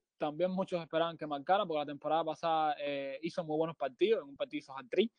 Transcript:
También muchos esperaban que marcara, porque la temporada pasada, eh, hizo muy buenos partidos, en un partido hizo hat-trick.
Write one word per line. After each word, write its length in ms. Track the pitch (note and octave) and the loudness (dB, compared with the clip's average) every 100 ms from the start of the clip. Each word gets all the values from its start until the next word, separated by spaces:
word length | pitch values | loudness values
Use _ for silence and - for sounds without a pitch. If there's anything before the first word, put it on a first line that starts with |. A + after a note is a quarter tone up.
| _ _ | _ _
También 320 | D#3 D3+ F3+ | -4 0 0
muchos 280 | F#3 F#3 F3 | 0 -2 -4
esperaban 380 | E3 D#3+ E3 D#3+ | -2 0 0 -2
que 80 | D#3 | -6
marcara, 400 | C#3+ C#3 F#3+ G3+ | -4 2 2 2
porque 140 | D3+ | 0
la 60 | C#3+ | -2
temporada 360 | D3 D3+ C#3+ | -6 0 0
pasada, 520 | D#3 D3+ E3 D#3+ D#3 D3 | 0 -2 0 2 2 0
eh, 380 | C#3+ C#3 C#3 C3+ | -2 -4 -4 -6
hizo 200 | D#3+ E3+ | -6 -6
muy 140 | D#3+ D#3 | -2 0
buenos 180 | D#3+ D#3+ | 0 0
partidos, 460 | C#3 B2+ F#3 A3 | -6 2 4 4
en 80 | C#3+ | 0
un 60 | C#3 | -6
partido 240 | C#3+ D3+ | -6 -6
hizo 180 | D3 C3+ | -8 -12
hat-trick. 340 | C3 E3 A3+ | -2 2 2